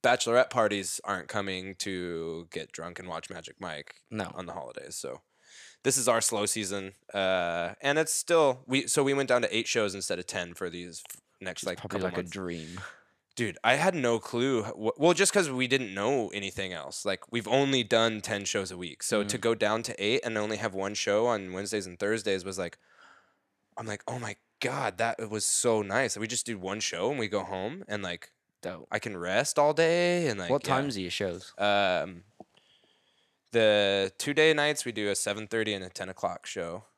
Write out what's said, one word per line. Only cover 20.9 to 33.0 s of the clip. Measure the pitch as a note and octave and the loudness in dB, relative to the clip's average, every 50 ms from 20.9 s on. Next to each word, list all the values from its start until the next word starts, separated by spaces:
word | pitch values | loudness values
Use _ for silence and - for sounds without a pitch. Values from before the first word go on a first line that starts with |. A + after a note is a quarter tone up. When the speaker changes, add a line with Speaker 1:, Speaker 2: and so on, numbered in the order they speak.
| G#2 | -2
Speaker 1:
show | - - G#2 G2+ G#2+ A#2 | -2 0 2 4 4 4
on | A#2+ A#2 G#2 F#2+ F#2 | 4 2 0 -2 -6
Wednesdays | F#2 F#2+ G2+ F#2+ A2 G#2+ F#2 | -6 -6 -6 -2 -4 -4 -4
and | F2+ F2+ - | -6 -6 -4
Thursdays | G#2 G#2 A2 A2+ G#2+ G#2+ G2 F#2+ F2 | 0 0 0 0 0 0 0 0 -2
was | G2 F#2 F#2 | -6 -6 -4
like, | F2+ E2+ - _ _ _ _ - - - - _ _ _ _ _ _ _ _ _ _ _ _ | -6 -6 -6 _ _ _ _ -20 -20 -20 -20 _ _ _ _ _ _ _ _ _ _ _ _
I'm | - A#2 | -12 -8
like, | A2 G#2 - - - | -8 -8 -8 -8 -8
"Oh | A#2+ B2 | -8 -6
my | A#2+ A2 G#2 _ _ _ _ _ | -8 -8 -10 _ _ _ _ _
God, | - B2 C3+ C#3+ C3+ G#2+ F#2 F#2 | -4 -4 -2 -2 -2 -4 0 0
that | A2+ A#2 - - A2+ G#2 | 0 0 0 -4 -6 -4
was | G#2+ G#2+ - | -4 -2 0
so | - - - - B2 A2+ G#2+ | 2 0 2 4 4 4 4
nice." | G#2 F#2+ G2 A#2+ C3 A2 - | 2 2 2 2 2 0 -2
We | G#2 A2 G#2+ | -4 -4 -4
just | B2 B2+ - | -2 -4 -4
do | B2 A2+ | -4 -6
one | F#2+ F2+ F#2+ G2 G#2+ | -6 -4 -4 -4 -2
show | G#2 - F#2 F2 F#2+ A#2+ | -4 -4 -2 0 0 0
and | D3 C3+ | 0 0
we | A2 G2 | -2 -2
go | G2+ G2+ | -2 -2
home | F#2+ F2+ G2 F#2 F#2+ A2 D#3 F#3+ G3 - | -2 -2 -4 -4 -4 -6 -6 -8 -8 -6
and, | G#2 G#2 | -6 -4
like, | F#2+ F2+ F2 E2+ - - _ _ _ _ _ _ | -4 -6 -6 -8 -10 -20 _ _ _ _ _ _
Speaker 2:
Dope. | - F2 F2+ E2 B1+ _ | -8 -8 -8 -8 -8 _
Speaker 1:
I | - G#2+ | -4 -4
can | - A#2 G2+ F2 | -4 -4 -6 -4
rest | F2 F2+ F#2+ A2 C#3 - - D#3 | -2 2 2 2 2 2 2 4
all | D3 D3 D3+ | 4 4 6
day | D3 E3 D#3+ E3+ F3 F3 F3 F3 F3 E3+ C#3 | 4 4 4 4 4 4 2 2 2 2 0
and, | A2 G2 | 0 -2
like, | F2+ E2+ | 0 0
Speaker 2:
What | C3 C#3+ - | 0 0 2
Speaker 1:
yeah. | C#3 C3+ | 0 0
Speaker 2:
times | C3 C#3+ C#3+ A2+ | 0 0 0 -2
are | G2 | -4
your | F#2 F2 | -4 -4
shows? | - - G#2 F#2 E2+ F#2 - - - - | -2 -2 -2 -2 -2 -6 -12 -16 -4 0
Speaker 1:
Um, | G2+ G#2 G2+ G2+ G2+ F#2 F2+ E2+ D2 F#2+ F2+ E2+ F#2 _ _ _ - _ _ _ _ _ _ _ _ _ _ _ | 2 4 4 4 4 4 4 2 0 -4 -8 -14 -18 _ _ _ -20 _ _ _ _ _ _ _ _ _ _ _